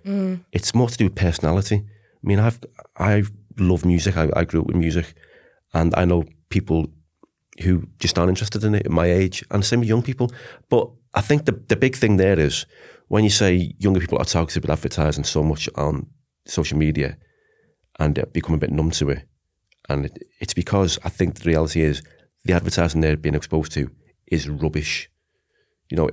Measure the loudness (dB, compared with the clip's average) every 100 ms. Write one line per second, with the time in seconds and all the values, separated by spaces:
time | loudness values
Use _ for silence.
0 | -6 -4 -4 -6 -6 -6 -2 0 0 0
1 | -2 0 -2 0 0 0 0 -2 -4 -14
2 | _ _ 0 2 2 -2 -10 -20 -16 -4
3 | 2 2 0 -6 -14 -2 0 2 2 2
4 | 2 0 0 0 0 0 0 0 0 0
5 | -4 -10 -20 _ _ _ _ 0 2 2
6 | 2 2 -2 -10 -4 -2 0 0 -2 -8
7 | _ _ _ _ _ -4 0 0 -2 -4
8 | -2 0 0 0 -4 -2 0 0 0 2
9 | 2 2 0 -2 -6 -2 0 0 2 0
10 | 0 -2 -4 -4 -20 -20 -2 0 0 -6
11 | _ -2 2 2 0 -2 -2 2 2 2
12 | 4 4 4 4 2 -2 -8 -18 -20 -20
13 | -2 2 4 4 4 4 0 0 2 2
14 | 2 -2 0 0 0 -2 -2 -2 -2 -2
15 | 0 -2 -2 0 0 0 -4 -4 -4 -4
16 | -8 _ _ _ -8 -4 -2 0 0 0
17 | -4 -6 _ _ _ _ _ _ _ -2
18 | -2 0 -4 -4 -2 -2 0 0 0 0
19 | -2 -4 -8 _ _ _ _ _ -6 -4
20 | -4 -10 -20 -10 -6 -4 0 2 2 -2
21 | -6 -2 -2 -2 0 0 0 0 0 0
22 | -8 _ _ _ -2 0 0 0 0 2
23 | 0 0 -2 -4 -2 -4 -2 -4 -6 -8
24 | _ _ -4 -4 -4 -4 -4 -4 -4 -8
25 | -10 _ _ _ _ _ _ _ -6 -2
26 | 0